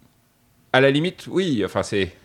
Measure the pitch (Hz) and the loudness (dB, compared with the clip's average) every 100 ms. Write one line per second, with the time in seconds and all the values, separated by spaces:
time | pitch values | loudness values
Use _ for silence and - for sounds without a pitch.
0 | _ _ _ _ _ _ _ 127 139 143 | _ _ _ _ _ _ _ 2 4 4
1 | 175 - - 160 190 117 92 101 90 104 | 0 -6 -6 -4 -2 -2 -2 -2 -2 -2
2 | 90 - | -4 -6